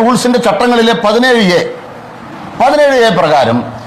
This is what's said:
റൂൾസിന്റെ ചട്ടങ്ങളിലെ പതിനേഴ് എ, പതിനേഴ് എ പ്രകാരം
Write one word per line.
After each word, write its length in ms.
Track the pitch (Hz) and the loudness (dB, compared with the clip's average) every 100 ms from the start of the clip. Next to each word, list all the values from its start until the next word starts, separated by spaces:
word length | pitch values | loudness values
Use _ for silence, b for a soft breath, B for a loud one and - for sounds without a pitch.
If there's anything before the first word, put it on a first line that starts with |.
റൂൾസിന്റെ 380 | 226 247 247 240 226 | 0 0 0 0 0
ചട്ടങ്ങളിലെ 460 | - 240 240 226 214 208 | 0 0 2 2 0 0
പതിനേഴ് 380 | 226 254 240 185 175 | 2 2 2 2 2
എ, 40 | - - - - - - - - - - | -2 -10 -16 -20 -20 -20 -18 -16 -12 -2
പതിനേഴ് 380 | 247 294 285 262 226 | 0 2 2 4 2
എ 20 | 180 | 2
പ്രകാരം 380 | 160 147 117 120 117 B | 2 2 2 -2 -4 B